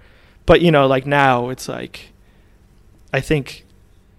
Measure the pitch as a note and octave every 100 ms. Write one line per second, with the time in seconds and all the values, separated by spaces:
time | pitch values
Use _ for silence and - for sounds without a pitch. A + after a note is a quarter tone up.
0 | - _ _ _ - E3 F3 D3+ C3+ C3+
1 | C#3 C#3+ C3+ B2 B2 B2+ - A#2+ - -
2 | - _ _ _ _ _ _ _ _ _
3 | _ D#3+ - D3+ C3+ - _ _ _ _
4 | _